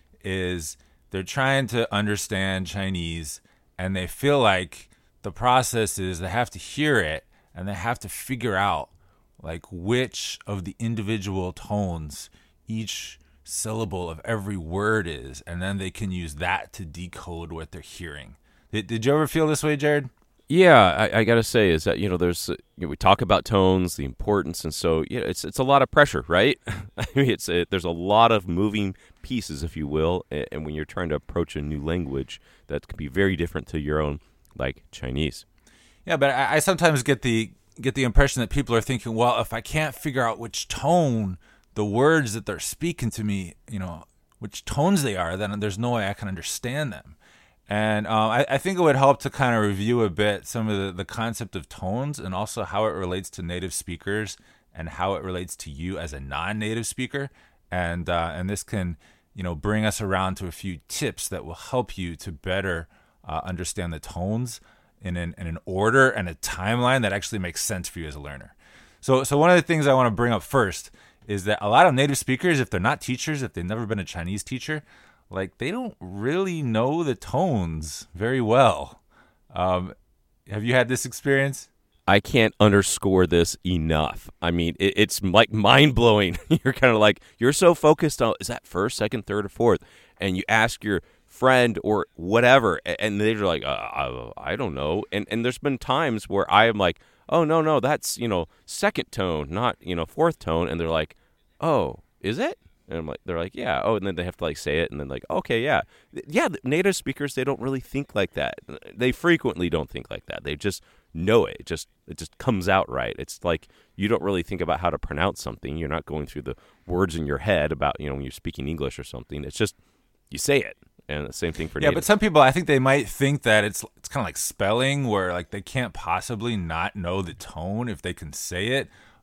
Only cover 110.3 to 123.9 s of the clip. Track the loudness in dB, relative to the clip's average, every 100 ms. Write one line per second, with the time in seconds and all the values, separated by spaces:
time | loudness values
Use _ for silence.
110.3 | -10 -8 -6 -4 -6 -10 _ _ -4 2
111.3 | 4 2 -4 -10 -10 -10 _ -18 -14 -14
112.3 | -6 -2 0 2 2 2 -2 -4 -6 -10
113.3 | -6 -2 -2 -4 _ _ -4 0 0 2
114.3 | 0 -2 -4 -2 0 0 -2 -4 0 0
115.3 | -2 -8 -10 -8 -6 -4 -4 -4 -6 -6
116.3 | -8 -10 -12 _ _ -4 0 2 0 -2
117.3 | 0 2 2 2 0 -2 -2 -6 -6 -8
118.3 | -10 -10 -6 -6 -4 -6 -6 -12 -14 -12
119.3 | -10 -8 -2 -2 -2 _ _ _ _ _
120.3 | -4 2 2 0 -8 _ _ -8 -6 -6
121.3 | -4 -4 -4 -6 0 2 2 2 2 4
122.3 | 6 6 6 2 2 4 2 0 0 0
123.3 | 2 4 4 4 -2 -10